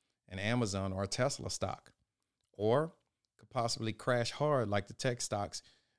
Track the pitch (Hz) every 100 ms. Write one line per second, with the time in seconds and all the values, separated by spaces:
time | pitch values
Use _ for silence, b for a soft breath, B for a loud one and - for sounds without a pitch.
0 | _ _ _ 95 104 123 110 95 95 92
1 | 98 - 135 - - - - - - _
2 | _ _ _ _ _ - 107 131 165 -
3 | _ _ _ _ - 127 117 - 113 107
4 | - 123 117 - 151 139 104 101 - -
5 | 131 123 - 104 101 - b b b